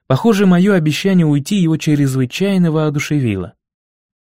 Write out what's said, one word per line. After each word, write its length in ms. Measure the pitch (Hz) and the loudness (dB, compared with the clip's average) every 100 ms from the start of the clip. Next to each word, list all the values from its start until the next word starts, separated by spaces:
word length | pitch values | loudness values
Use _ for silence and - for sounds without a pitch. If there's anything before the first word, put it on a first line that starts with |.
| - | -4
Похоже, 400 | 131 226 196 196 | 0 2 2 4
моё 280 | 180 190 | 4 2
обещание 520 | 190 151 147 196 185 160 | 2 0 -2 0 2 2
уйти 300 | 147 139 202 | 0 -2 -2
его 200 | 165 160 | 0 -2
чрезвычайно 920 | - 147 139 131 127 - 196 196 175 | 0 0 0 -2 -4 -4 -2 0 0
воодушевило. 840 | 156 156 147 - 151 123 98 85 - _ _ _ _ _ _ _ | 0 -2 -4 -4 -2 -2 -4 -8 -14 _ _ _ _ _ _ _